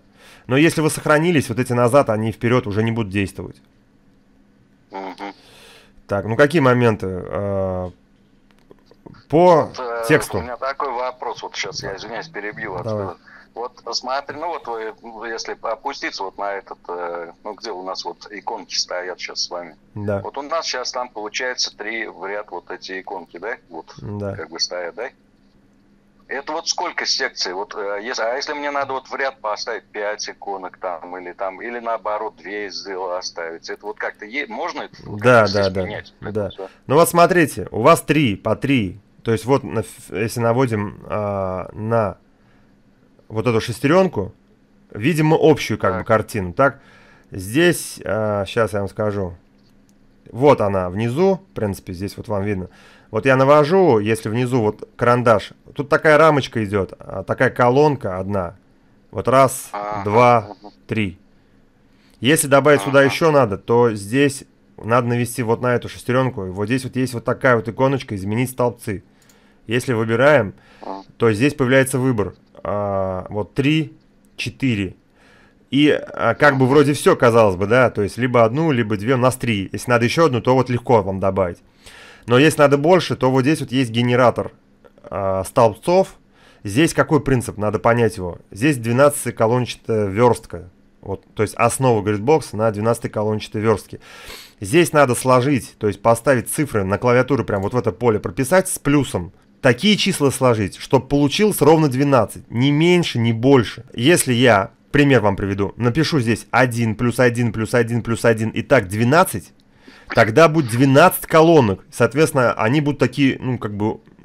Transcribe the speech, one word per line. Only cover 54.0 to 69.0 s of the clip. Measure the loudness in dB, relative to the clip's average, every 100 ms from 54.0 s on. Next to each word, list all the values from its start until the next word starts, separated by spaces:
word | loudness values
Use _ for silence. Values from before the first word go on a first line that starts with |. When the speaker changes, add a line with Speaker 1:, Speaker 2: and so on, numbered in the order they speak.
| 2 -2 -4
Speaker 1:
внизу | -4 0 0
вот | 0 -4 -10
карандаш, | -2 2 2 4 2 0 _ -18
тут | -10 -2
такая | 2 4 6
рамочка | 6 4 0 -4
идет, | -2 -2 -4 -8
а, | -14 -10
такая | -6 0 0
колонка | 2 2 4 4 2 -6 -6
одна. | -4 -4 -4 -10 _ _ _ _ _
Вот | -6 2
раз, | 4 4 0 -12
Speaker 2:
Ага. | -10 -6 -6
Speaker 1:
два, | 0 4 6 4 0 -16
Speaker 2:
Мгм. | -20 _ -8
Speaker 1:
три. | -4 -4 -8 _ _ _ _ _ _ _ _ _ -4
Если | 0 0 4
добавить | 4 6 4
сюда | 4 4
Speaker 2:
Ага. | 4
Speaker 1:
еще | 4 2
надо, | 4 2 -2
то | 0 2 2
здесь | 0 -2 2 2 0 -16 _ _ -12
надо | 0 0 2
навести | -2 -4 -4
вот | -2 0
на | 0
эту | -2 -4
шестеренку. | -12 -2 0 0 -4 -8
И |
вот | -6 -2
здесь | -2
вот | -4
есть | -6 -4
вот | -6
такая | -6 -2 2 2
вот | 0
иконочка | -2 0 0 -6
"Изменить | -8 -4 -4 -4
столбцы". | -2 -4 -4 -8 -10